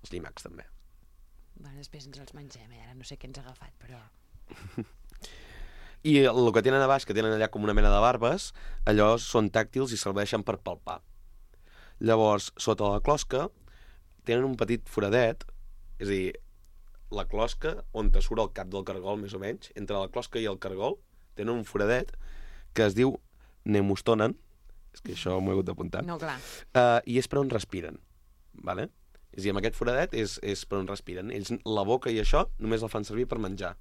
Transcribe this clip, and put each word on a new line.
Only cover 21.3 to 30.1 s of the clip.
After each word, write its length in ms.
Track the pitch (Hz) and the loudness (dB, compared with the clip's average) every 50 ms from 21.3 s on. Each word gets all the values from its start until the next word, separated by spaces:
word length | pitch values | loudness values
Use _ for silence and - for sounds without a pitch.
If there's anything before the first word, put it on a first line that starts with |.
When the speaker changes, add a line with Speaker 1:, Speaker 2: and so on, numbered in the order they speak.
| - - | -10 -6
Speaker 1:
tenen 160 | 104 113 120 | -4 -2 -2
un 100 | 120 107 | -4 -4
foradet 480 | - - 104 104 104 120 127 131 - - - - - - - - - - - - - - | -4 -2 0 2 2 2 0 0 -4 -8 -10 -12 -12 -12 -12 -12 -14 -16 -16 -18 -6 0
que 80 | - 113 | 2 2
es 80 | 104 95 | 4 4
diu 180 | 107 123 135 123 - _ _ _ _ - - _ _ _ | 4 4 2 2 -2 _ _ _ _ -20 -20 _ _ _
nemustonen, 680 | - 104 101 98 101 98 95 - - 113 107 104 117 - - - _ _ _ _ - - - - - - | 2 4 4 4 4 2 0 2 2 4 4 4 0 0 -4 -14 _ _ _ _ -20 -20 -20 -20 -20 -20
és 80 | - | -18
que 140 | - - 87 | -14 -12 -10
això 240 | - - 92 92 95 | -6 -4 -2 0 0
m'ho 100 | 95 98 | 0 2
he 40 | 95 | 0
hagut 140 | 98 92 90 | 0 0 -2
d'apuntar, 320 | 87 - 90 87 - - - | -4 -6 -8 -6 -6 -6 -6
Speaker 2:
No, 140 | 180 170 156 | -6 -8 -8
clar. 160 | 165 156 135 127 - - - - - - - | -6 -8 -8 -8 -12 -16 -18 -18 -20 0 4
Speaker 1:
eh, 260 | 127 123 120 117 120 - - | 4 6 6 4 2 2 0
i 80 | 120 | 0
és 100 | 127 127 | 0 0
per 120 | - - 143 | 0 0 -2
on 80 | 139 135 | 0 0
respiren, 480 | 123 107 - - - 92 82 78 78 - - _ _ _ _ _ _ _ _ _ _ - | -2 -4 -4 -4 -8 -8 -8 -10 -12 -14 -20 _ _ _ _ _ _ _ _ _ _ -12
vale? 300 | - 87 90 92 120 202 _ _ _ _ _ - - _ - | -8 -6 -6 -6 -6 -8 _ _ _ _ _ -20 -20 _ -14
És 80 | - | -4
a 20 | 95 | -4
dir, 80 | 101 95 | -2 -2
amb 40 | 101 98 | 0 -2
aquest 120 | 113 - | -2 -2
foradet 380 | - 123 120 123 131 170 - | 0 -2 0 0 0 -2 -2